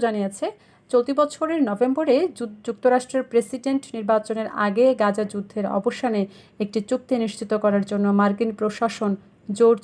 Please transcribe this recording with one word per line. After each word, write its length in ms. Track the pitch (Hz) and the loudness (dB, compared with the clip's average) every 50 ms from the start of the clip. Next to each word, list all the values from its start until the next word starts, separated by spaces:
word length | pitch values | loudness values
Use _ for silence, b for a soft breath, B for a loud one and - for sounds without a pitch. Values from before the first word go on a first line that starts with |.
| 240 | 0
জানিয়েছে, 420 | 226 214 208 202 196 196 - 302 381 427 b b b b b b _ | 0 0 -2 -2 -4 -4 -6 -6 -8 -8 b b b b b b _
চলতি 220 | - 240 240 277 277 | 0 2 2 2 2
বছরের 480 | 277 294 294 - - 320 311 330 320 277 214 | 0 0 0 0 -4 -4 -2 0 0 0 0
নভেম্বরে 460 | 202 196 247 254 269 311 320 285 240 277 359 349 - | 0 0 0 0 2 0 2 2 2 2 2 0 -4
যু-, 200 | - 233 220 214 - - | -8 -10 -10 -10 -10 -10
যুক্তরাষ্ট্রের 560 | - 214 - - 254 254 247 247 - - 262 254 | -10 -6 0 2 2 2 2 2 -2 -4 -4 -4
প্রেসিডেন্ট 600 | 254 - 233 233 - - 254 - 269 269 269 - - - | 0 0 0 0 0 -4 -6 -4 -2 -2 -2 -4 -6 -8
নির্বাচনের 540 | 226 214 202 220 214 214 - 220 220 220 208 - - 208 | -4 0 2 2 2 0 -2 -4 -6 -6 -6 -4 -2 -2
আগে 180 | 208 196 226 247 262 254 | 0 2 4 4 4 4
গাজা 300 | 220 214 208 202 214 214 | 4 2 0 2 0 -2
যুদ্ধের 420 | 196 - 202 196 - - 214 202 | -4 -4 -8 -8 -8 -6 -6 -4
অবসানে 560 | 196 202 202 196 247 - - - 240 220 202 196 196 B B B B B - | -2 -2 -2 -2 -2 -4 -2 -4 -2 0 0 -2 -2 B B B B B -6
একটি 180 | 214 202 - 220 | -6 -4 -2 -4
চুক্তি 340 | 208 - 254 254 - - 262 233 | -2 -2 -4 -4 -2 -2 -2 -2
নিশ্চিত 340 | 226 214 - - 226 202 220 | 0 -2 -4 -8 -6 -4 -2
করার 300 | 208 208 208 202 202 196 - | 0 2 2 2 2 0 0
জন্য 160 | 208 202 202 202 202 202 | -2 0 2 2 4 4
মার্কিন 300 | 202 202 202 202 233 226 214 - | 4 2 2 0 -2 -4 -2 -2
প্রশাসন 540 | 214 214 208 - 233 226 - - 220 202 196 196 - - _ _ _ - 202 | -4 -4 -2 -2 -2 -4 -2 -2 -2 -2 -2 -4 -6 -14 _ _ _ -8 0
জোর 240 | 202 233 226 233 214 | 4 6 6 6 4